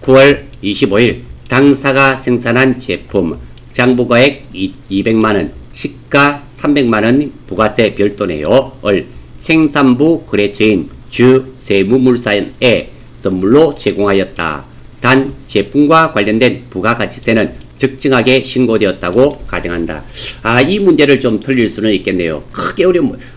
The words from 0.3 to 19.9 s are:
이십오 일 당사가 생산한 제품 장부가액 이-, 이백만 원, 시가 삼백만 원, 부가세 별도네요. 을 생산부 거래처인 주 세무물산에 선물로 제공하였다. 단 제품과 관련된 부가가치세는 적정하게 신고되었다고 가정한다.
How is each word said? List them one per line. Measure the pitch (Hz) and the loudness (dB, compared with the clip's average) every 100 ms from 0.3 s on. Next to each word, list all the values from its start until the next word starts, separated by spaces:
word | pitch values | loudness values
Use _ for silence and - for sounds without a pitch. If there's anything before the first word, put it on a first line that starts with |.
| 139 - - | 4 -4 -10
이십오 | 98 98 98 101 | -6 -2 0 2
일 | 120 87 - - - | 0 -2 -10 -18 -4
당사가 | 123 143 135 139 135 135 131 | 2 4 4 0 2 0 0
생산한 | - 120 117 120 131 123 | -2 -2 0 0 0 0
제품 | - 87 - 101 82 71 - - - | -6 -8 -4 -2 -2 -6 -14 -20 -12
장부가액 | - 123 123 117 120 143 139 - | -2 0 2 2 2 2 0 -14
이-, | 92 95 - - | -8 -8 -8 -6
이백만 | 98 113 113 110 101 | -4 0 2 2 0
원, | 76 - - | -2 -8 -20
시가 | - - - - 143 143 143 - - | -12 -12 -12 -2 2 2 -2 -12 -8
삼백만 | 151 147 120 107 | -2 0 2 2
원, | 110 135 143 - - | 2 0 -2 -8 -10
부가세 | 92 110 - 107 | 0 0 2 0
별도네요. | - 104 101 98 76 73 127 131 - | 2 -2 -2 -6 -4 2 2 0 -6
을 | 104 95 - - - - | -2 -2 -2 -16 -20 -18
생산부 | - 160 151 147 135 123 156 165 - | -2 0 2 2 2 2 2 0 -2
거래처인 | 101 101 - 107 95 76 - - | -2 -2 0 0 0 -2 -14 -14
주 | - 123 131 - - | 2 4 4 0 -16
세무물산에 | - 98 95 131 127 120 120 104 - - 123 92 - - - - | -2 0 2 2 2 0 0 -2 -4 -2 0 0 -4 -16 -20 -6
선물로 | 98 92 95 139 156 147 | -4 -2 2 4 4 0
제공하였다. | 104 90 101 98 92 - 82 71 - - - - | -4 -2 0 0 -2 -4 -6 -6 -12 -20 -20 -4
단 | 123 131 135 - - | 2 2 0 -8 -4
제품과 | 101 - 143 147 160 156 | -4 -2 0 4 4 2
관련된 | 110 101 110 123 95 - | 0 -2 2 0 0 -10
부가가치세는 | 92 104 117 98 - - 113 101 - - - | -4 -2 -2 -4 -6 -2 0 -2 -6 -18 -4
적정하게 | 131 127 143 127 117 131 | -4 -2 -2 0 2 0
신고되었다고 | 123 127 120 110 98 - 90 104 143 139 - | 0 -2 0 2 0 -2 -2 2 2 0 -8
가정한다. | 90 85 85 82 | -8 -6 -6 -6